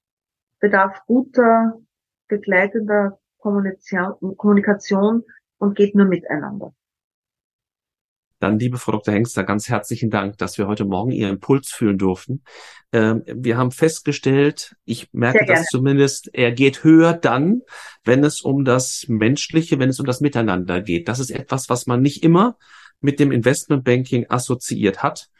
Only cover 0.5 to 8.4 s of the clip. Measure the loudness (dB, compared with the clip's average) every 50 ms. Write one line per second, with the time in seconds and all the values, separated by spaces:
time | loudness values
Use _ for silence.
0.5 | _ -2 -2 0 2 2 0 0 -2 -10 _ -2 0 0 0 0 0 2 4 4
1.5 | 4 2 2 0 -4 -6 _ _ _ _ _ _ _ _ _ -6 -6 -6 -2 0
2.5 | 0 0 0 0 -2 -4 -4 0 0 0 0 -2 -4 _ _ _ _ _ -6 -4
3.5 | -2 -2 -2 -4 -6 _ _ -6 -4 -4 -4 -4 -6 -8 -10 -10 -8 -2 0 2
4.5 | 2 2 2 0 -2 -2 -2 -2 -2 0 2 2 0 0 -4 _ -20 _ _ _
5.5 | _ -4 -2 -2 2 2 4 6 6 6 6 4 2 -2 -2 -4 -6 -6 -6 -8
6.5 | -10 -12 -14 -14 _ _ _ _ _ _ _ _ _ _ _ _ _ _ _ _
7.5 | _ _ _ _ _ _ _ _ _ _ _ _ _ _ _ _ _ -4